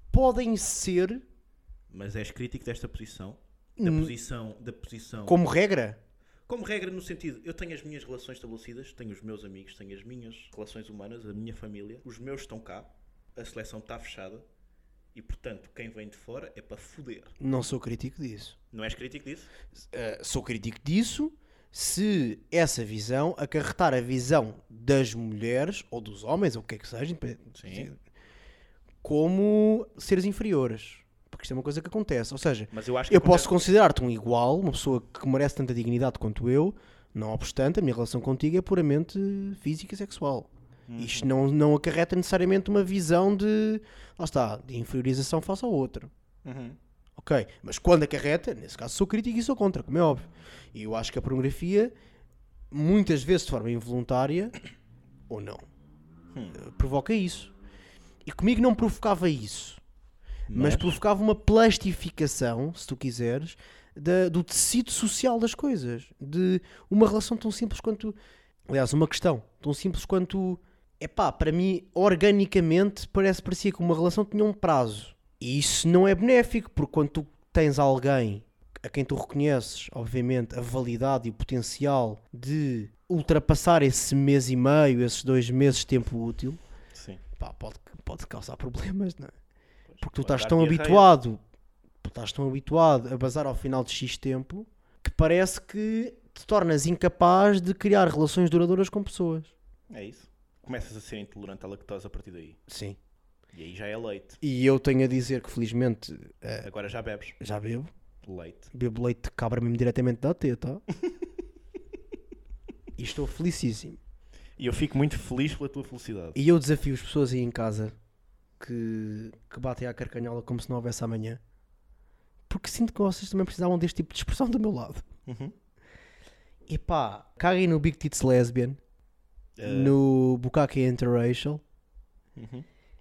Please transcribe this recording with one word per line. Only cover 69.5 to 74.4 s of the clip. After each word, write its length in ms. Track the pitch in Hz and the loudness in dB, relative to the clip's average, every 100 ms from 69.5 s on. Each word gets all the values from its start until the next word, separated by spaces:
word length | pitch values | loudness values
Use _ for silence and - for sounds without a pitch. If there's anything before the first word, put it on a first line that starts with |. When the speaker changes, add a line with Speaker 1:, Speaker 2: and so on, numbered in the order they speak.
| _ | _
Speaker 1:
tão 120 | 147 | -6
simples 320 | 143 190 - | -4 -4 -4
quanto, 560 | - 185 185 196 185 175 _ _ _ - | -2 0 0 -2 -2 -4 _ _ _ -14
epá, 320 | 156 - 147 | -10 0 0
para 180 | - 156 | 2 0
mim, 380 | 165 190 180 - | 2 2 0 -4
organicamente, 1120 | - 202 170 208 202 196 196 165 170 202 202 - | 2 4 6 4 4 4 2 4 4 4 0 -4
parece, 340 | 196 190 185 | 2 2 2
parecia 300 | - 180 202 | -2 -2 -2
que 80 | - | 0
uma 140 | 170 | 0
relação 300 | 160 175 190 | 2 2 2
tinha 200 | 208 208 | 0 2